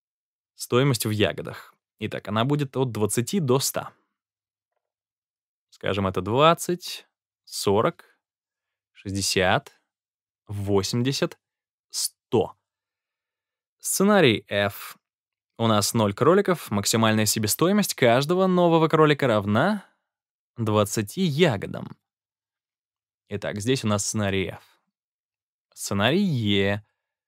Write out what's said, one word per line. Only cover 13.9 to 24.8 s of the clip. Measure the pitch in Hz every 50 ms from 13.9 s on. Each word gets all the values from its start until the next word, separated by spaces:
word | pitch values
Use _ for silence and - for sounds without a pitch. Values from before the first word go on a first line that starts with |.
| - - 190 202 214 196 165 123 107 - - -
F. | - 101 101 98 - - - - - _ _ _ _ _ _ _ _ _ _ _ _
У | - 117 113
нас | 110 104 101 - -
ноль | 117 107 101 101
кроликов, | - 123 151 180 202 196 - 175 - - - 107
максимальная | 101 101 - - 113 113 110 107 110 107
себестоимость | 101 - 113 110 107 - - 156 175 202 208 190 - -
каждого | - - 117 113 131 143 151 180 185 190 185
нового | 180 180 175 170 165 165 160 156
кролика | - 156 156 151 147 - 143 123
равна | 110 107 98 104 104 113 151 196 214 196 - _ _ _ _ _ _ _ _ _ _ _ _ _ _
двадцати | - 113 107 107 107 104 104 - 117 107 - - 180 190
ягодам. | 170 135 147 180 156 113 95 - - - - - - - _ _ _ _ _ _ _ _ _ _ _ _ _ _ _ _ _ _ _ _ _ _ _ _ _ _ -
Итак, | 104 98 87 76 78 104
здесь | 101 120 135 131 -
у |
нас | 107 104 101 -
сценарий | - - 110 104 98 98 98 90 -
F. | - - - _ _ _